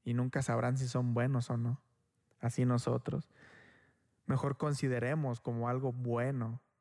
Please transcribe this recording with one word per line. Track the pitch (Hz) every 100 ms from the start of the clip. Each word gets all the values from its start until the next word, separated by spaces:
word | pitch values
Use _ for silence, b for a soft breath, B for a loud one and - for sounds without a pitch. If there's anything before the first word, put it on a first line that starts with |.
y | -
nunca | 120 123 139
sabrán | 135 117 120 131
si | 131
son | 123 123
buenos | 120 123 131 117
o | 117
no. | 117 127 - _ _ _ _ _
Así | 117 - 127
nosotros. | 120 123 123 - - - B B B B B B B B _ -
Mejor | 135 143 135
consideremos | 151 143 135 123 123 156 139 120
como | - 117 120
algo | 127 135
bueno | 123 123 117 127 139 113 117 - _